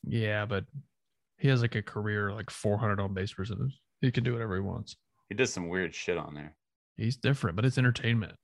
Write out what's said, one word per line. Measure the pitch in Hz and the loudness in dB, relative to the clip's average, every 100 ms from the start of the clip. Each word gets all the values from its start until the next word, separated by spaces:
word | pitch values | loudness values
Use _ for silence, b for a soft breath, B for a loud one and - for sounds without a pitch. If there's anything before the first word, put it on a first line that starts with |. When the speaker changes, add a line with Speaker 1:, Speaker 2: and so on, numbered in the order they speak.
| - | -2
Speaker 1:
Yeah, | 113 107 104 104 | 0 0 0 0
but | 98 85 143 - _ _ _ _ _ | -2 -4 -12 -16 _ _ _ _ _
he | 139 | 4
has, | 127 | 6
like, | 117 113 | 4 0
a | |
career, | 101 107 104 104 101 | -4 -4 -2 0 0
like, | 107 104 | -4 -8
four | - 110 104 | -2 2 2
hundred | 110 101 | 2 2
on | 98 | 0
base | 95 98 | -2 -4
percentage. | - 95 - 127 - _ _ | -4 -6 -2 -4 -4 _ _
He | 131 | 2
can | 123 120 | 2 0
do | |
whatever | 120 110 92 | 0 -2 -2
he | |
wants. | 98 87 104 - _ _ _ | -2 -4 -8 -14 _ _ _
Speaker 2:
He | 104 | 0
does | 127 | 0
some | - 85 | 0 -2
weird | 92 87 - | 0 -2 -4
shit | - 85 | -2 -2
on | 76 | -4
there. | 73 73 - _ _ _ - | -12 -14 -18 _ _ _ -4
Speaker 1:
He's | 110 135 | -2 0
different, | - 139 98 85 | 0 2 0 2
but | |
it's | 127 127 | 2 4
entertainment. | 127 117 117 117 98 - | 2 2 0 0 -2 -10